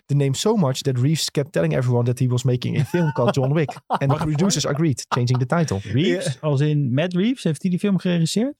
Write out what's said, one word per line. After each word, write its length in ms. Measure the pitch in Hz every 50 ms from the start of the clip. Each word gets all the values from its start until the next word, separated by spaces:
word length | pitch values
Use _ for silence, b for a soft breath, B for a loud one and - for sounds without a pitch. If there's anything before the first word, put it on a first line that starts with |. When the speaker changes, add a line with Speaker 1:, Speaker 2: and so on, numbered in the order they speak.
| B
Speaker 1:
the 80 | - 143
name 200 | 139 139 139 135
so 220 | - - 214 233
much 260 | 214 160 131 131 - -
that 160 | 143 127 123
Reeves 320 | 123 147 160 - - -
kept 220 | - 147 139 - -
telling 200 | 170 165 160 151
everyone 300 | 139 123 127 123 120 120
that 140 | 123 123 -
he 80 | 131 123
was 160 | 123 123 123
making 340 | 127 127 123 - 117 113 110
a 40 | 147
film 280 | - - 175 170 151 -
called 220 | - 120 120 -
John 180 | 135 127 135 147
Wick. 180 | 170 151 - - - _
Speaker 2:
<laughs> 140 | - 254 -
Speaker 1:
And 100 | 139 139
the 60 | 143
producers 500 | 156 165 151 156 143 190 196 - 147 -
agreed, 400 | - 143 139 170 160 120 - - -
changing 300 | - 127 123 120 127 123
the 80 | 131
title. 320 | 123 160 175 160 - 95 98 - 101 98
Speaker 2:
Reeves? 320 | 127 170 - 175 - -
Speaker 3:
Ja. 140 | 165 131 -
Speaker 2:
Als 200 | - 151 143 131
in 340 | 147 151 151 147 143 120 123
Matt 200 | 143 165 185 180
Reeves? 280 | 175 196 233 269 - -
Heeft 180 | 180 151 - -
hij 80 | 185
die 80 | 180 170
film 180 | - 202 196 170
geregisseerd? 560 | - 185 175 170 165 156 - 202 240 285 294 _